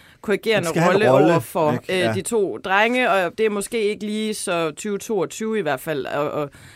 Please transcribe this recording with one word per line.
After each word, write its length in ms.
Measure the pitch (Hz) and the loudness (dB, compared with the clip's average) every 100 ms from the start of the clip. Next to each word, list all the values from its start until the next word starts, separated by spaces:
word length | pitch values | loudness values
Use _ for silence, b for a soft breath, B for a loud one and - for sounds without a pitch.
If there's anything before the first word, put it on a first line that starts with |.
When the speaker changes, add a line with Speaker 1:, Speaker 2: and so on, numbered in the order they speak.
| B B | B B
Speaker 1:
korrigerende 440 | - 196 220 208 170 | -2 -2 2 0 2
Speaker 2:
De 40 | |
skal 120 | 165 | 2
have 100 | 175 | 4
en 60 | 196 | 4
Speaker 1:
rolle 140 | 214 | 6
Speaker 2:
rolle, 200 | 135 156 | 6 6
Speaker 1:
over 80 | 165 | 4
for, 320 | - 185 151 | 0 0 0
Speaker 2:
ikke? 220 | 123 - | 0 -2
Speaker 1:
øh, 60 | 185 | -2
Speaker 2:
Ja. 140 | 175 | 0
Speaker 1:
de 80 | 190 | -2
to 360 | - 233 180 110 | -2 -2 -2 -4
drenge, 520 | 190 190 226 254 247 | -2 2 2 2 2
og 260 | 190 170 190 | 2 0 0
det 80 | 220 | -2
er 40 | |
måske 320 | 202 190 233 | -2 -4 -2
ikke 240 | 208 214 208 | -2 -2 -4
lige 280 | 214 214 | -4 -4
så 380 | 214 - 170 165 | -4 -4 -2 -2
tyve 260 | - 214 196 | -4 -6 -6
toogtyve 600 | - 208 147 - 220 220 | -4 -2 -2 -4 -4 -2
i 20 | |
hvert 180 | 151 131 | -2 -4
fald, 260 | 165 147 - | -4 -6 -4
at, 360 | 147 147 147 | -4 -2 -4
at 80 | 143 B B | -6 B B